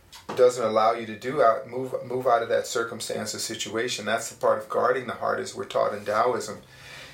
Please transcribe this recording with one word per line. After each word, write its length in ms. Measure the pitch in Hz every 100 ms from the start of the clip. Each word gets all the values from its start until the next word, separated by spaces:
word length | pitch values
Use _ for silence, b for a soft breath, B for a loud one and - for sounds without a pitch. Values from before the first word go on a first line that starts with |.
| b - -
doesn't 300 | - 123 123
allow 280 | 113 107 110
you 140 | 117 110
to 100 | 104
do 240 | 123 147
out, 280 | 117 113 117
move, 260 | 123 131 -
move 220 | 120 127 127
out 160 | 117
of 60 | 113
that 180 | 110 -
circumstance 680 | 117 117 113 - 113 107
or 60 | 101
situation. 680 | - 117 - 110 123 117
That's 240 | 107 113 -
the 80 | -
part 220 | 120 107
of 100 | -
guarding 380 | - 120 127 120
the 60 |
heart, 240 | - 113 -
as 160 | -
we're 120 | 110 107
taught 280 | 123 104
in 100 | 104
Taoism, 580 | 104 107 123 113 104 101 B B B B B